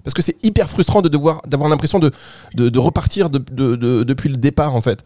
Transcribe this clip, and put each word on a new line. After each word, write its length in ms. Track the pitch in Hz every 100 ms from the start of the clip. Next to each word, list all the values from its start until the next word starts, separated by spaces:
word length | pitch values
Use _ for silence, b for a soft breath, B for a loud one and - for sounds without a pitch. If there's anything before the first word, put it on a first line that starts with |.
Parce 100 | -
que 80 | -
c'est 140 | - -
hyper 260 | 220 202 180
frustrant 320 | - 175 208
de 80 | 170
devoir, 320 | 143 156 151 127
d'avoir 220 | 139 151
l'impression 300 | 156 156 196
de, 120 | 151 B B B B -
de, 140 | 120
de 100 | 123
repartir 500 | 139 156 - 196 170
de, 100 | 139 127
de, 240 | 131 135 120
de, 280 | 120 123
depuis 260 | 120 135 147
le 60 | 131
départ, 380 | 139 - 147 123
en 60 |
fait. 180 | 120 101